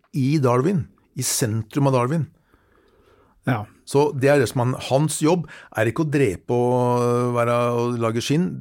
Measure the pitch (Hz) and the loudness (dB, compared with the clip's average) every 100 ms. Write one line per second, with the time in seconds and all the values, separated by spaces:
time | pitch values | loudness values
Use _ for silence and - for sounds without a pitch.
0 | _ 156 131 156 127 123 147 196 101 _ | _ -2 0 2 2 2 2 0 -4 _
1 | _ - 127 - 120 110 110 147 139 127 | _ -8 -6 -2 -2 -2 -4 0 2 2
2 | 123 165 135 - _ _ _ _ _ _ | 0 -2 -4 -8 _ _ _ _ _ _
3 | _ _ _ _ - 120 104 - - 135 | _ _ _ _ -4 -4 -6 -16 -2 0
4 | 147 139 139 147 131 131 120 127 - 131 | 2 2 2 4 2 0 -2 -2 -2 0
5 | 151 - 151 180 156 - - - 113 - | 0 0 0 0 -2 -14 -10 -2 -2 0
6 | 156 143 127 85 - 120 120 123 123 123 | -2 0 0 -2 -2 0 2 2 2 0
7 | 120 120 123 120 117 120 120 120 120 120 | 0 0 0 0 0 0 0 -2 -2 -2
8 | 113 113 - 147 180 131 | -2 -2 -2 -2 -2 -6